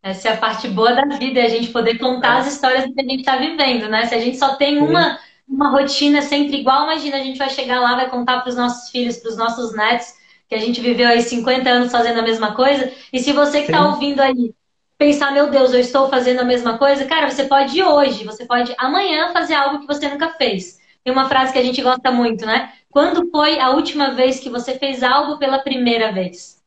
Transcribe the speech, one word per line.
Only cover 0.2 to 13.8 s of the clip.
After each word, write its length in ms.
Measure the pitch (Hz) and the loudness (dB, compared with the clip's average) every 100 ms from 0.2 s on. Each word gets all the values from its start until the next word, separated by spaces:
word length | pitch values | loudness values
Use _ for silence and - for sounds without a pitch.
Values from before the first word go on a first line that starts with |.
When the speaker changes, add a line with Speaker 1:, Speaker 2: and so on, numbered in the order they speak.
| 220 | -2
Speaker 1:
é 20 | |
a 40 | 220 | 0
parte 320 | 226 220 240 | -2 -2 -4
boa 260 | 196 233 | 2 4
da 220 | 247 285 277 | 4 0 -2
vida, 240 | 254 247 | -2 2
é 60 | 233 | 2
a 20 | |
gente 220 | 233 233 | 0 -2
poder 280 | 233 226 233 | -2 -2 0
contar 380 | 254 247 240 254 | -2 0 2 2
Speaker 2:
É. 20 | |
Speaker 1:
as 60 | 269 | 0
histórias 320 | - 262 262 262 | -2 0 0 -2
que 140 | 262 | -4
a 40 | |
gente 180 | 254 262 | -4 -4
tá 140 | 269 262 | -2 -2
vivendo, 520 | 311 320 269 240 214 | -2 -2 0 0 -2
né? 160 | 214 233 | -2 -2
Se 80 | |
a 40 | 233 | -2
gente 180 | 240 262 | -2 0
só 200 | 269 269 | -2 0
tem 200 | 285 294 | 0 2
Speaker 2:
Sim. 80 | |
Speaker 1:
uma, 340 | 294 330 320 - - _ _ | 2 2 0 -2 -16 _ _
uma 220 | 269 285 | -2 2
rotina 500 | 269 277 - 285 294 | 2 0 0 2 2
sempre 360 | 285 285 285 277 | 2 -2 0 0
igual, 260 | 240 277 | 0 2
imagina, 320 | 302 320 285 277 | 0 -4 -4 -6
a 40 | |
gente 180 | 262 262 | -6 -6
vai 100 | 269 | -6
chegar 300 | - 247 254 | -4 -4 0
lá, 140 | 240 | 0
vai 160 | 247 262 | 0 -2
contar 300 | 247 240 247 | -2 -2 -2
pros 160 | 247 247 | -2 -2
nossos 340 | 247 240 - | -2 -4 -8
filhos, 260 | 247 240 233 | -4 -4 -4
pros 180 | 226 220 | -8 -4
nossos 380 | 233 233 226 | -4 -4 -8
netos, 400 | 214 214 240 - _ _ _ _ | -2 0 0 -4 _ _ _ _
que 60 | |
a 40 | 220 | -4
gente 220 | 226 233 | -2 -2
viveu 280 | 247 240 240 | -2 2 4
aí 140 | 240 | 4
cinquenta 480 | 233 240 254 254 254 | 2 -2 0 0 2
anos 220 | 247 247 | 2 2
fazendo 260 | 240 233 226 | 0 0 0
a 40 | |
mesma 320 | 226 220 214 | 0 -2 -2
coisa. 380 | 214 269 277 254 - - | 2 2 2 -2 -8 -8
E 60 | 262 | -4
se 120 | 269 | 0
você 300 | 285 285 294 | 2 2 0
que 80 | 294 | 0
tá 60 | |
Speaker 2:
Sim. 60 | 311 | 2